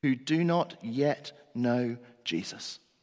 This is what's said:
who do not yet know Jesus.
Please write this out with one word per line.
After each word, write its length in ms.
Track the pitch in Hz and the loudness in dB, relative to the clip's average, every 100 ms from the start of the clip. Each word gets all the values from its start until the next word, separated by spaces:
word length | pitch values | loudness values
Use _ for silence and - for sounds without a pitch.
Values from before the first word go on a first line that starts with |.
who 140 | 143 127 | 2 0
do 280 | 131 160 | 2 2
not 320 | 170 170 165 - | 4 2 0 -4
yet 500 | 113 120 143 - - - - 120 | -6 0 0 0 -8 -18 -10 -2
know 420 | 120 120 120 120 - - - | 2 2 0 -4 -12 -12 -4
Jesus. 540 | 82 - - - - _ _ | -4 -4 -10 -12 -14 _ _